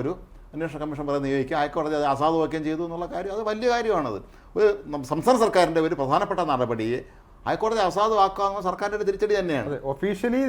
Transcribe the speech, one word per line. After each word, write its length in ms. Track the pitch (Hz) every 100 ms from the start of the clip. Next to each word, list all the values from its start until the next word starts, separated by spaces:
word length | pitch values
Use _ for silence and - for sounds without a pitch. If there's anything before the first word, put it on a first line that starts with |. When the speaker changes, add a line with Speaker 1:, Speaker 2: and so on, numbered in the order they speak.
Speaker 1:
ഒരു 120 | 131 185 - - -
അന്വേഷണ 240 | 147 160 147
കമ്മീഷൻ 220 | 151 143 143
പറയുന്ന 180 | 143 135
നിയോഗിക്കുക, 280 | 139 131 156
ഹൈക്കോടതി 320 | 147 170 151 151
അത് 60 | 143
അസാധുവാക്കുകയും 520 | 131 151 165 151 160 156
ചെയ്തു 140 | 156 170
എന്നുള്ള 200 | 165 175
കാര്യം, 180 | 175 190 202
അത് 60 | 214
വലിയ 180 | 214 240
കാര്യമാണത്. 460 | 240 220 185 135 98 - - - -
ഒരു 120 | 214 202 -
നം-, 120 | 147 127
സംസ്ഥാന 240 | 151 233 254
സർക്കാരിൻ്റെ 380 | 214 185 165 165 160
ഒരു 100 | 151
പ്രധാനപ്പെട്ട 400 | 135 151 202 185 160
നടപടിയെ 480 | 131 120 113 110 127 - - - - -
ഹൈക്കോടതി 340 | 165 220 220
അസാധുവാക്കുക 600 | 185 170 214 214 196 190 196
എന്നത് 160 | 196 185
സർക്കാരിൻ്റെ 320 | 180 202 208
ഒരു 80 | 196
തിരിച്ചടി 280 | 190 208 208
തന്നെയാണ്. 300 | 180 143 127
Speaker 2:
അതെ, 80 | 139 135
ഒഫീഷ്യലി 480 | 135 196 190 247 254